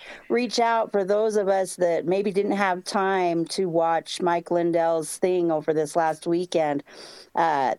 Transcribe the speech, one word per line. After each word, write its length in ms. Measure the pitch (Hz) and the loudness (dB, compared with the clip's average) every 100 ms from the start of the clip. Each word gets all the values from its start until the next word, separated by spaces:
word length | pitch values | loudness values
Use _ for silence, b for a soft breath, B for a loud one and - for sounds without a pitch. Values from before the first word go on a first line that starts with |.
| B B B | B B B
reach 300 | 233 247 220 | -2 0 0
out 320 | 233 233 220 | 2 2 0
for 120 | 202 | -2
those 320 | 185 208 220 214 | 0 2 2 2
of 120 | 190 | 2
us 280 | 196 185 - | 0 0 0
that 280 | 175 165 156 | 0 0 0
maybe 260 | 190 202 | 0 0
didn't 220 | 185 202 | -2 -2
have 300 | 196 202 180 | 0 0 -2
time 600 | 180 208 190 190 180 170 165 | -2 -2 0 2 0 0 -2
to 200 | - 190 | -2 0
watch 520 | 165 165 165 160 - | 2 2 0 -2 -4
Mike 300 | 180 170 170 | 0 0 0
Lindell's 680 | 175 170 170 165 165 156 - | 0 2 2 2 0 -2 -2
thing 340 | 190 185 170 | 0 2 2
over 220 | 156 151 | 0 0
this 220 | 156 151 175 | 0 0 0
last 300 | 160 156 - | 0 -2 -2
weekend. 560 | 170 180 170 156 143 - B B B B - | -2 0 0 2 0 -6 B B B B 0
Uh, 400 | 165 147 127 | 0 2 0